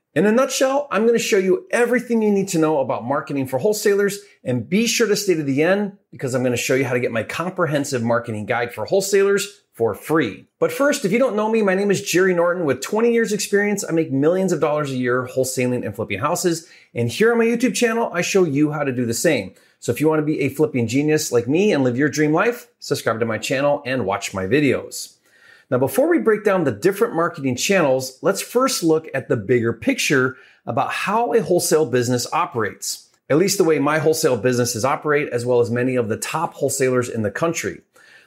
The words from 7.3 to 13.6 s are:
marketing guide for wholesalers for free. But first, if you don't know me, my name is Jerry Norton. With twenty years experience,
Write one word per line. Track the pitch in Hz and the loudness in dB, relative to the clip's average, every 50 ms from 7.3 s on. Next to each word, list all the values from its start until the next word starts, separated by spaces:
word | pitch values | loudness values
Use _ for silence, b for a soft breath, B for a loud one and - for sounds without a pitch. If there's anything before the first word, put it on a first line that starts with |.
| - - 165 185 - 190 170 143 151 143 139 - 139 120 113 | -6 -6 -6 -4 -2 -2 -2 0 0 -2 -2 -2 -4 -2 0
marketing | 117 117 120 117 120 107 104 107 | 0 0 0 -2 -4 -8 -6 -4
guide | 98 117 120 120 120 - | -4 -2 -2 -4 -4 -6
for | 113 104 | -8 -4
wholesalers | - 180 196 190 - 208 196 196 202 202 196 196 - - _ _ _ | 0 0 0 0 2 2 4 4 4 2 0 -2 -4 -12 _ _ _
for | _ - 117 110 95 | _ -2 -2 -2 -2
free. | - - - 156 165 131 98 - - - _ _ - | -4 -4 0 0 0 0 0 -4 -10 -18 _ _ -4
But | 165 165 | -2 -2
first, | - - 277 294 - - - | 0 2 2 2 2 0 0
if | 170 | 0
you | 208 | 2
don't | 240 269 240 202 | 2 2 2 0
know | 208 214 220 | -2 -2 0
me, | 226 226 208 | 2 2 2
my | 190 180 | 2 2
name | 190 202 202 | 2 2 0
is | 185 139 - | 0 0 -2
Jerry | - 160 175 190 190 180 | 0 2 2 4 4 4
Norton. | 170 170 175 175 185 165 | 2 2 2 0 0 0
With | 139 123 - | -2 -2 -2
twenty | - - 208 220 233 240 | -4 -4 0 2 2 2
years | 233 233 226 185 208 | 2 2 0 0 -2
experience, | - - - 202 202 | -4 -2 0 0 2